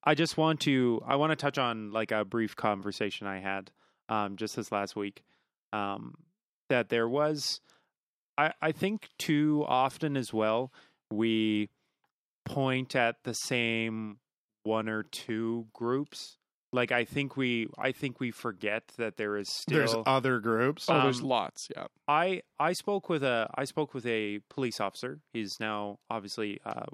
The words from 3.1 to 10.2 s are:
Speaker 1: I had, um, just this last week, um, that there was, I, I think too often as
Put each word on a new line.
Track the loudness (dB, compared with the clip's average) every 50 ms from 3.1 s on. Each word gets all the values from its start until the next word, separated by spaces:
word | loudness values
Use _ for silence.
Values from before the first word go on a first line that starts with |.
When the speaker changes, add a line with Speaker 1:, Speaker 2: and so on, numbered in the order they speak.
| -4 -6 -8 -6
Speaker 1:
I | -8 -6
had, | -4 -4 -4 -4 -4 -10 _ _ _ _ _ _ _ _
um, | 0 0 0 -2 -2 -4
just | -6 -6 -4
this | -6 -6 -2
last | -2 -2 -2 -2 -4
week, | -6 -6 -6 -8 -12 _ _ _ _ _ _ _ _ _ _ -4
um, | -4 -2 -2 -4 -6 -8 -12 -16 -18 -20 _ _ _ _ _ _ _ _ _
that | 2 2 2 2
there | 2 2 2 2
was, | 2 2 2 2 0 -2 -2 -4 -4 -6 _ _ _ _ _ _ _ _ _ _ _ _ _ _ _ 2
I, | 2 2 2 _
I | -2 -2
think | 0 0 0 -2 -2 -2 -8 -12 _ _
too | 0 2 2 4 4 4 4 2 2 2
often | 4 4 4 2 0 -2 -4 -2 0
as | -2